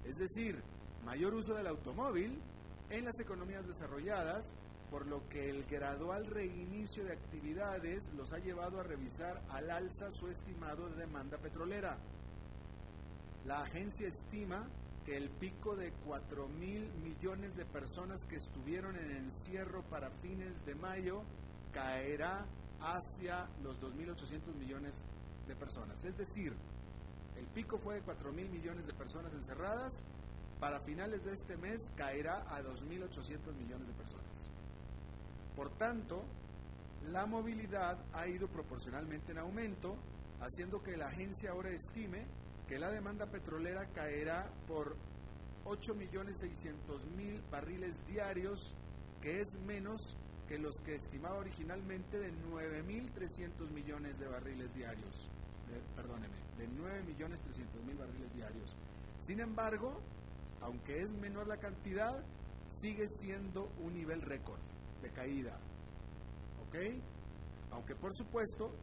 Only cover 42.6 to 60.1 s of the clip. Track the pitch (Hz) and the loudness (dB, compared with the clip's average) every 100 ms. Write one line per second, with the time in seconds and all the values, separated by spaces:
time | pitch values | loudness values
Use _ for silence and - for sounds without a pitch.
42.6 | - 135 170 214 196 208 208 202 165 156 | -2 2 2 2 2 0 0 0 0 2
43.6 | 170 185 190 - 151 147 156 170 196 - | 2 2 0 0 2 4 4 4 2 -2
44.6 | - 160 147 156 - - - - - - | 0 2 2 0 -4 -4 -4 -4 -4 -4
45.6 | 196 202 - 208 185 185 196 185 185 165 | 0 0 2 0 2 0 0 0 0 -2
46.6 | 160 147 151 143 147 175 202 208 220 143 | -2 -2 -2 -2 0 -2 0 -2 -2 -2
47.6 | 143 180 180 165 - 202 196 185 190 202 | 0 0 0 0 0 2 4 4 2 0
48.6 | - - - - - - 147 180 202 196 | -2 -6 -4 -4 -6 -2 2 4 2 0
49.6 | 190 202 196 220 - - - - - 151 | 0 0 0 0 -2 -4 -4 -4 -2 0
50.6 | 151 135 156 147 - 139 160 196 190 - | 0 0 -2 -2 -2 -2 0 0 0 -2
51.6 | 160 185 190 185 180 208 190 165 165 165 | -2 -2 0 -2 0 0 2 0 0 0
52.6 | 160 156 170 214 254 - 180 - 175 170 | 2 2 0 0 0 0 0 0 -2 -2
53.6 | 160 151 143 147 147 139 135 123 123 131 | -2 -2 0 0 0 0 0 0 0 -2
54.6 | 123 123 117 113 104 - - - - - | -2 -2 -2 -2 -4 -4 -4 -4 -4 -4
55.6 | 120 120 117 120 120 117 107 98 - 117 | -2 -2 -2 -4 -2 -2 -2 -2 -4 -2
56.6 | 117 131 240 196 180 143 160 170 - - | 0 0 0 0 0 0 -2 -2 -2 -2
57.6 | 117 113 117 143 123 123 123 117 113 - | -4 -4 -2 -2 -2 -4 -4 -4 -4 -4
58.6 | 101 - - - - - - 202 233 220 | -4 -6 -6 -6 -6 -4 0 2 2 4
59.6 | 220 214 240 285 - | 4 4 2 0 -2